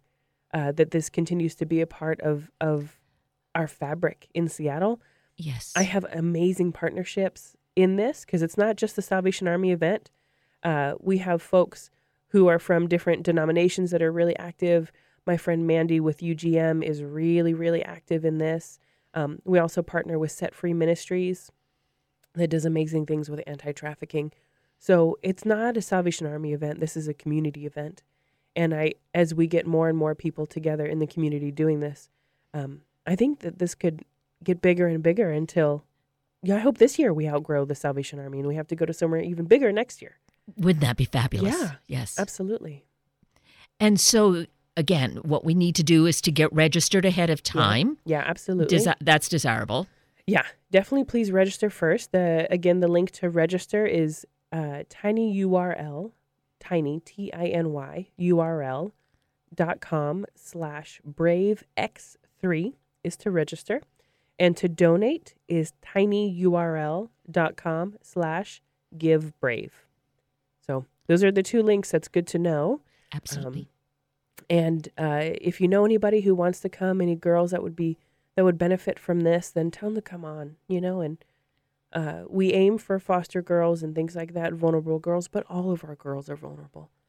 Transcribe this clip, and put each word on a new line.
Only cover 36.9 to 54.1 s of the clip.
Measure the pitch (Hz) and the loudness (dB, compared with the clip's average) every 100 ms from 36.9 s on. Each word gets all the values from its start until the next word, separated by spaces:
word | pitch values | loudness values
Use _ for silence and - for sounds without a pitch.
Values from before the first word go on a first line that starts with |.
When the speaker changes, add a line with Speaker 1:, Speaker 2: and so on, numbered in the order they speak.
| - | 6
Speaker 1:
year | 269 | 2
we | 156 156 | 2 0
outgrow | 147 156 147 | -2 0 0
the | 143 | -2
Salvation | 143 147 139 135 143 | -4 -4 -4 -6 -10
Army | 139 139 | -10 -6
and | 139 | -4
we | 151 | -6
have | 151 | -6
to | 165 | -2
go | 160 | -2
to | |
somewhere | 160 170 165 | 0 -2 0
even | 170 170 170 | -2 -4 4
bigger | 240 254 | 6 6
next | 208 233 - | 0 -4 -8
year. | - - _ _ - - | -20 -20 _ _ -16 -2
Speaker 2:
Wouldn't | 175 165 | 2 4
that | 143 117 | 2 0
be | |
fabulous? | 123 135 - 98 196 320 | 0 0 -2 0 -2 -2
Speaker 1:
Yeah, | 220 135 - | -4 -8 -10
Speaker 2:
Yes. | 131 117 - | -8 -6 -6
Speaker 1:
absolutely. | 190 - 190 226 160 143 _ _ _ _ _ _ _ _ _ - | -6 -6 -6 -6 -10 -16 _ _ _ _ _ _ _ _ _ 0
Speaker 2:
And | 214 202 | 4 4
so, | - 226 208 175 165 _ _ - | 4 6 6 4 -2 _ _ -4
again, | 147 170 131 - | 0 0 0 -4
what | 156 151 | -2 -2
we | - | 2
need | 170 175 170 | 2 2 2
to | |
do | 156 160 170 | 4 6 6
is | 156 | 2
to | - | 0
get | 151 156 | 2 2
registered | 156 160 170 - 196 | 4 2 2 2 2
ahead | 185 180 170 | 2 2 0
of | 151 | 0
Speaker 1:
Yeah. | - | -2
Speaker 2:
time. | - 107 110 208 302 | 0 2 4 2 -2
Speaker 1:
Yeah, | - 151 139 | -2 -2 -2
absolutely. | 170 - 185 151 175 | -6 -4 0 2 2
Speaker 2:
Desi-, | 208 - | 2 2
that's | 143 156 - | 4 2 2
desirable. | 165 135 113 110 120 190 _ _ _ - | -2 -2 -2 -2 -4 -6 _ _ _ 0
Speaker 1:
Yeah, | 190 - - _ | 0 0 -6 _
definitely | 190 196 277 | 2 2 0
please | 269 240 214 | 0 0 2
register | 190 190 - 208 | 2 2 0 -4
first. | - 165 196 - | 0 0 0 0
The, | 185 175 165 165 | 0 2 0 0
again, | 180 175 180 | 0 2 2
the | 175 | 2
link | 175 185 | 2 0
to | - 180 | -2 -2
register | 170 165 180 - 208 214 | 0 0 0 -2 -2 0
is, | 170 156 | 0 0